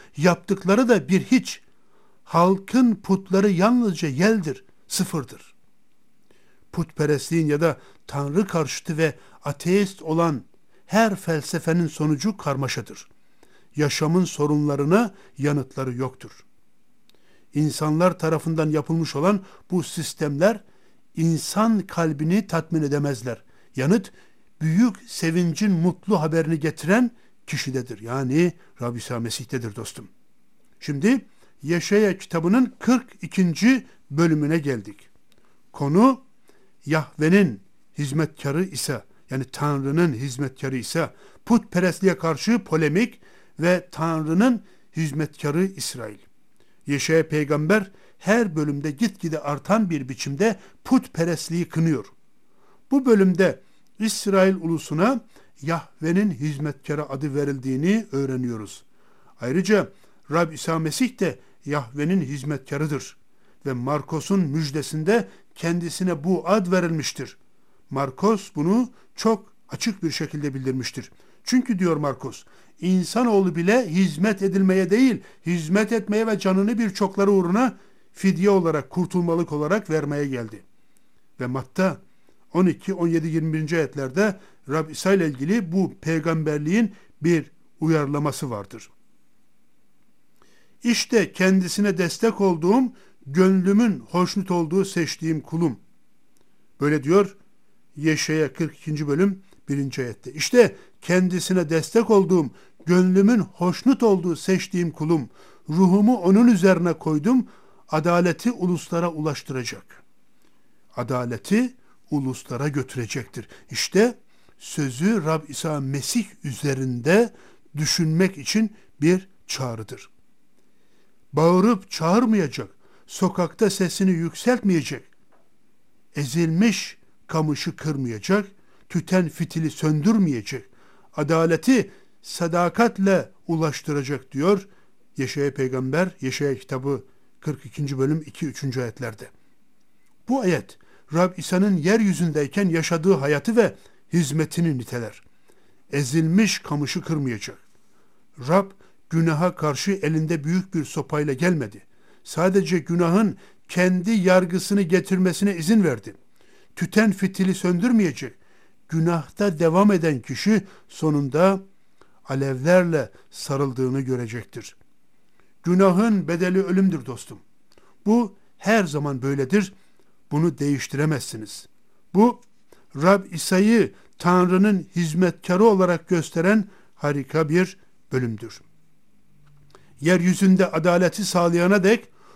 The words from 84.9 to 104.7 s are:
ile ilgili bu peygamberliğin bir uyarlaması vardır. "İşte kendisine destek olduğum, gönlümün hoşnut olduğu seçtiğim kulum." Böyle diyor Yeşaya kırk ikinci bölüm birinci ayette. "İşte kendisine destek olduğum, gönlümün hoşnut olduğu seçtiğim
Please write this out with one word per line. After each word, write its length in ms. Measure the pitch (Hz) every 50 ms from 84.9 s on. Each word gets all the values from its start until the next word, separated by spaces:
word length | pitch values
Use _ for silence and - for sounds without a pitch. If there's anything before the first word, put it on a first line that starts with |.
| 147 - - 185 202
ile 140 | 190 170
ilgili 440 | 156 139 123 135 160 208 240 196 160
bu 220 | 170 196 190 190 - -
peygamberliğin 920 | - 156 165 160 156 165 165 160 156 156 151 147 147 156 185 226 233 196 - - - - - - 147
bir 280 | 165 175 160 139 - - - - - - -
uyarlaması 720 | 156 160 160 151 147 139 143 147 147 147 131 - 156 131
vardır. 400 | 117 104 98 - - 113 - - - - - - - - - - - - - - - - - - - - - - - - - - - - - - - - - - - _ _ - - - -
"İşte 480 | 233 233 - - - 247 220 180 -
kendisine 640 | - - 185 190 190 190 180 170 - - 202 208 190
destek 440 | 170 180 165 - - 226 226 220 -
olduğum, 520 | 196 190 175 160 156 180 214 262 262 233 - - - - - - -
gönlümün 720 | 139 139 180 185 190 190 190 180 196 202 208 247 226 180 127
hoşnut 520 | - - - 175 180 175 - 202 190 190
olduğu 340 | 180 175 170 151 165 196 185
seçtiğim 560 | 190 - 180 160 - - - 160 160 160 151
kulum." 380 | - - - 165 170 151 113 - - - - - - - - - - - - - - - - - - - - -
Böyle 220 | 139 147 151 151 127
diyor 340 | 143 175 202 202 196 - - - - - - - - - - - - -
Yeşaya 580 | 147 147 156 156 151 - - 156 156 151 131 135
kırk 220 | - 165 151 -
ikinci 320 | - - 156 151 147 156
bölüm 340 | 143 143 151 190 202 190 - - - - - - -
birinci 320 | 139 143 139 135 - -
ayette. 320 | 127 120 107 - - 131 135
"İşte 420 | 151 - - - 247 226 165 - - - - - -
kendisine 680 | - - 175 185 185 180 185 180 160 - 185 185 170 147
destek 400 | 165 160 156 - - 226 233 -
olduğum, 360 | 220 196 190 160 185 175 151 120 - - - - - - -
gönlümün 540 | 160 180 180 185 185 185 190 196 208 247 220
hoşnut 640 | 170 - - - 175 180 170 - - 247 277 - 240
olduğu 320 | 220 196 185 165 180 165
seçtiğim 560 | - - - 190 185 190 -